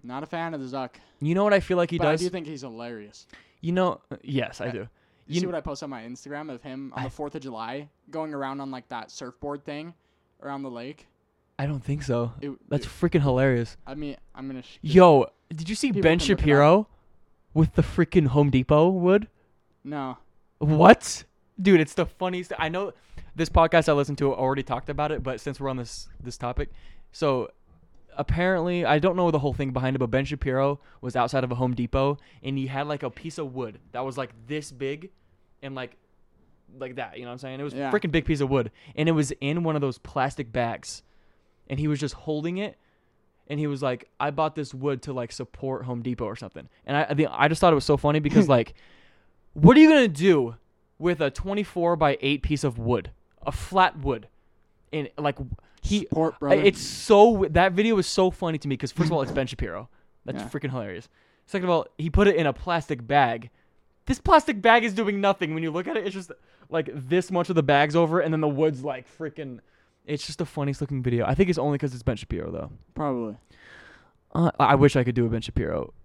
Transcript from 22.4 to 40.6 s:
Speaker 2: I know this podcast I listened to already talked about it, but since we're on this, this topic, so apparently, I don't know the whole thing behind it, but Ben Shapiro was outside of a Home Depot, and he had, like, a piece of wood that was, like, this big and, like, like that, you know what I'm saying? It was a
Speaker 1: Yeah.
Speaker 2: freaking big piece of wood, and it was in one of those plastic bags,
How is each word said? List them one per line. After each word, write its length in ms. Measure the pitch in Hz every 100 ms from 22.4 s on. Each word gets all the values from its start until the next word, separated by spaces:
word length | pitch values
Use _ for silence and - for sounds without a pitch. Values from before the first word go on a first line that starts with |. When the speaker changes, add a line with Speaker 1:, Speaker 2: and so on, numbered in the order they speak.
| 175 -
Speaker 2:
I 100 | 160
know 240 | 175 196 - _ - - -
this 140 | 160
podcast 400 | 185 165 170 156
I 40 |
listened 260 | 143 143 143
to 120 | 139
already 300 | 131 131 139
talked 280 | 131 123 -
about 220 | 139 151
it, 120 | 151
but 180 | 127 120
since 180 | - 135
we're 100 | 139
on 80 | 131
this, 300 | 120 - - -
this 160 | 120 -
topic, 320 | 120 123 110 - - - -
so 380 | - 151 131 110 _ _ _ _ - - -
apparently, 680 | 147 160 180 190 170 175 143
I 140 | 151
don't 160 | 185 180
know 140 | 175
the 80 | 156
whole 140 | 139
thing 180 | - 135
behind 240 | 127 131 131
it, 40 |
but 100 | 123
Ben 140 | 131 135
Shapiro 540 | 143 139 131 139 143 _ -
was 140 | 123 127
outside 280 | 120 139
of 80 | 127
a 40 | 120
Home 180 | 127 127
Depot, 420 | 120 135 139 143 _ _
and 140 | 131 139
he 100 | 131
had, 200 | 135 147
like, 160 | 147
a 60 | 139
piece 280 | - 165 156
of 160 | 143
wood 260 | 127 120 98 _
that 120 | 120 135
was, 120 | 127
like, 140 | 127 113 113
this 240 | 151 147
big 400 | 127 135 151 185 _ _ _ _ _
and, 140 | 139 135
like, 220 | 123 _ _ _ _ _ _ _ _ 131
like 160 | 131 127
that, 220 | 113 90
you 60 |
know 60 | 120
what 40 |
I'm 40 | 123
saying? 200 | 135 131
It 40 |
was 100 | 143
a 40 | 131
Speaker 1:
Yeah. 140 | 139
Speaker 2:
freaking 200 | 208 170
big 140 | 156 -
piece 160 | 151
of 80 | 135
wood, 220 | 135 117 _ - -
and 120 | 156
it 40 |
was 180 | 160 135 -
in 240 | 139 165
one 120 | 165 151
of 60 |
those 160 | 139 123
plastic 520 | - 147 131 - 117
bags, 520 | 123